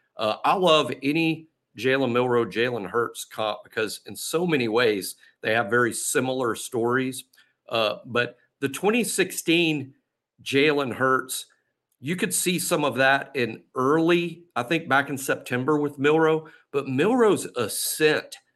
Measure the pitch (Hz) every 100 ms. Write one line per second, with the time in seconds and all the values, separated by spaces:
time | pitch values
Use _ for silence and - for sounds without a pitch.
0 | _ - 107 - - 196 180 156 127 135
1 | 139 156 165 160 - _ _ - 123 135
2 | 127 120 127 120 110 95 123 120 92 110
3 | 113 - - - 107 107 - - 107 -
4 | - 98 - 160 180 151 117 110 120 104
5 | 90 - - _ - 110 104 120 117 95
6 | - 139 131 131 120 101 - 120 117 127
7 | 131 127 - _ _ _ - 113 107 -
8 | 131 120 120 - _ _ 139 135 190 240
9 | 185 - 185 - - 165 165 151 127 -
10 | _ _ _ _ - 135 151 143 135 107
11 | 131 131 131 - - _ _ _ _ _
12 | 127 180 220 - - 180 - 165 147 123
13 | 135 139 - 135 120 - - 131 131 160
14 | 165 175 170 165 - 117 123 165 165 135
15 | 139 135 - 135 - 127 131 151 147 143
16 | 143 156 160 160 156 - _ 139 139 131
17 | 185 254 220 156 - - 107 - - -
18 | 151 143 - - _